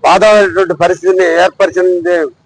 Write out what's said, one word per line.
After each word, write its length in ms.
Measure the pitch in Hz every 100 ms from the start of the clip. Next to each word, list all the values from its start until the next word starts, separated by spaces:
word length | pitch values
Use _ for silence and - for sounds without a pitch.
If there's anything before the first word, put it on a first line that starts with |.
బాధామైనటువంటి 680 | 143 185 214 214 202 175 185
పరిస్థితిని 520 | 139 175 185 180 185 180 165
ఏర్పరిచింది 720 | 185 - 190 170 180 180 170 175 151 117